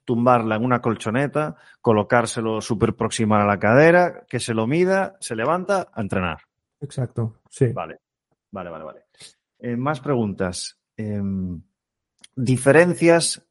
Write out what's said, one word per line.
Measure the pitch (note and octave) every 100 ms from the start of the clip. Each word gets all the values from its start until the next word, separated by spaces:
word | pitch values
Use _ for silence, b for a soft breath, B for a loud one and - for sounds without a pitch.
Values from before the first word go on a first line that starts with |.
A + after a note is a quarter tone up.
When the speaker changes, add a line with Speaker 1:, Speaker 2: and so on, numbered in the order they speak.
Speaker 1:
tumbarla | - A#2 B2 A#2+ A2 G#2+
en | B2+
una | B2
colchoneta, | B2 G#2 A2+ A#2 C#3 D3+ D3+ b b b
colocárselo | B2 G#2+ G2+ A#2+ A2+ - A2+ A2
súper | - A2 A#2 -
proximal | A2 - A2 G#2+
a | G#2
la | G2+
cadera, | G#2 B2+ D#3+ F3 F3 - -
que | B2
se | A#2+
lo | A2 A2+
mida, | D#3 F3+ F#3+ F#3+ -
se | - A2+
levanta, | B2+ F3 F#3 G3 E3+
a | -
entrenar. | G2 G2+ F2+ D2+ _ _ _ _
Speaker 2:
Exacto, | C#3+ - B2 - A2+ - _
sí. | - B2
Speaker 1:
Vale, | - D#2+ D2 _ _ _ _ _
vale, | F#2+ F2
vale, | D#2+
vale. | D#2 - _ B B B _ _
Eh, | A#2+ A#2+
más | C3+ D3
preguntas. | D3 B2+ G#2+ F#2 F#2 F2+ - - _ -
Em, | G#2+ G#2 G2 F#2+ F#2 E2+ - _ _ _ _ _ - -
diferencias, | B2 B2 C#3 D3 F3 E3+ E3+ E3 D#3+ - _